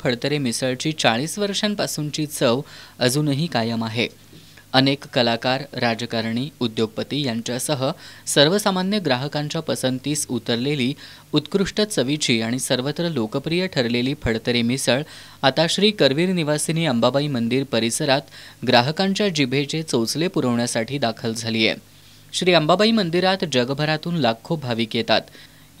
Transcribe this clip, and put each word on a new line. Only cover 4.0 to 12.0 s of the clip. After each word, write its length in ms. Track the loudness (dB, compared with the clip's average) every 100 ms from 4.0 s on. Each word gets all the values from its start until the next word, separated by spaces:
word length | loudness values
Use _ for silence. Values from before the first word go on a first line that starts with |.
| -2 -4 -20 -20 -20 -20 -2
अनेक 320 | 2 2 0
कलाकार, 580 | -2 0 2 2 0 -2 -4
राजकारणी, 760 | -4 -2 -2 -4 -4 -2 -4 -6 -4
उद्योगपती 680 | -4 0 -2 -4 -6 -4 -2
यांच्यासह 640 | -4 -4 -4 -2 -2 -2 -4 -12 -14 -2
सर्वसामान्य 720 | 2 4 2 2 0 0 0
ग्राहकांच्या 640 | 0 0 -2 -4 -4 -4
पसंतीस 640 | -4 -2 -2 -2 -4 -4 -4
उतरलेली 600 | -4 -2 -2 0 0 -2 -4 -12 -20 -2
उत्कृष्ट 480 | -2 0 -2 0 0
चवीची 600 | -2 0